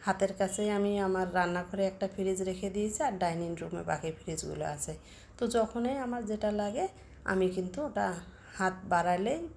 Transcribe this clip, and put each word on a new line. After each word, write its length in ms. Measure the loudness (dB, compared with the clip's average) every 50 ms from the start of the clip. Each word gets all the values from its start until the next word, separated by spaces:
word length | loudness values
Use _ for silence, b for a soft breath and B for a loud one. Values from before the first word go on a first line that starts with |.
হাতের 320 | 2 0 2 2 2 0 2 0
কাছেই 300 | 0 0 0 0 2 2
আমি 220 | 4 4 4 4 4 2
আমার 260 | 2 2 2 2 0 2 2
রান্নাঘরে 480 | 2 2 2 2 -2 -2 -4 -2 0 0
একটা 200 | 0 0 0 -4 -4
ফ্রিজ 300 | -2 -2 0 0 0 0 0
রেখে 260 | -2 -2 -2 -4 -4
দিয়েছি 300 | 0 0 0 0 0 0 0
আর 120 | 0 2 2 0
ডাইনিং 280 | 0 2 0 -2 -2 -4 -4
রুমে 240 | -4 -6 -4 -6 -2 -2
বাকি 200 | -2 -2 -2 -6 -6
ফ্রিজগুলো 520 | -6 -6 -6 -6 -4 -4 -6 -4 -4 -4 -4 -4
আছে। 180 | -4 -6 -6 -8 -10 B B B B B B B
তো 60 | -2 -2 2
যখনই 480 | 4 2 2 2 0 0 0 0 0 0
আমার 240 | -2 -2 -4 -4 -4 -4
যেটা 200 | -4 0 0 0 0 0 0
লাগে 220 | 0 0 0 -2 -2 -4 B B B B B B 0 2
আমি 140 | 4 4 4 2
কিন্তু 220 | 0 -2 -2 -2 -2 -4 -2
ওটা 180 | 0 0 0 0 0 -4 -8 -12 -16 -18 -20 -16 -4
হাত 180 | 0 0 0 0 0 0 2 4
বাড়ালেই 480 | 4 6 6 4 4 4 2 2 0 -2 -8 -10